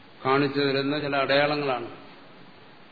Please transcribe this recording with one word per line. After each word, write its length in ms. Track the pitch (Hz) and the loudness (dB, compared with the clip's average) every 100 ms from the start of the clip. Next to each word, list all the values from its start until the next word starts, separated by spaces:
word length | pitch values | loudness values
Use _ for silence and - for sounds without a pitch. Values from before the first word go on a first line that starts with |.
| - - 131 | -20 -6 0
കാണിച്ചു 340 | 135 143 139 | 2 2 2
തരുന്ന 380 | 139 135 139 147 | 0 0 0 -2
ചില 180 | 143 143 | -2 0
അടയാളങ്ങളാണ്, 720 | 131 139 147 147 143 123 117 - - - - - - - - - - | 2 4 2 0 -2 -4 -6 -14 -20 -20 -20 -20 -20 -20 -20 -20 -20